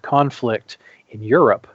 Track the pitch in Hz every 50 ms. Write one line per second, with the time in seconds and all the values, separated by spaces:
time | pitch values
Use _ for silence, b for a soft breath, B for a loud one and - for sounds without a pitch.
0 | - - 143 139 143 139 - - - 117 110 104 - - - - b b b b
1 | b b - 110 107 110 - 180 165 113 98 - - - _